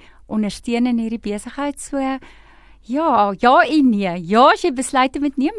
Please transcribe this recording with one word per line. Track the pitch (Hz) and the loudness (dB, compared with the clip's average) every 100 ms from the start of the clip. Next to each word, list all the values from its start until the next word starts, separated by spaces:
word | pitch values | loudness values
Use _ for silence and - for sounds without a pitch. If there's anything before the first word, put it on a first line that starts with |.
| - - - | -20 -20 -8
ondersteun | 220 208 - - 233 247 | -4 -4 -6 -4 -2 0
in | 240 | -2
hierdie | 226 226 | -4 -6
besigheid. | 202 208 240 - 285 285 | -8 -10 -10 -8 -8 -8
So, | - 277 | -8 -6
ja, | 269 262 - - - - _ - - 262 330 233 202 196 | -4 -6 -12 -20 -20 -20 _ -20 -8 -2 0 2 2 2
ja | 240 294 | 4 4
en | 285 311 269 | 4 2 2
nee. | 208 190 175 170 | 2 -2 -4 0
Ja, | 214 285 | 4 6
as | 403 | 4
jy | 349 | 0
besluite | 254 262 269 262 285 | -4 -2 0 0 0
moet | 285 - | -4 -2
neem, | 277 | -2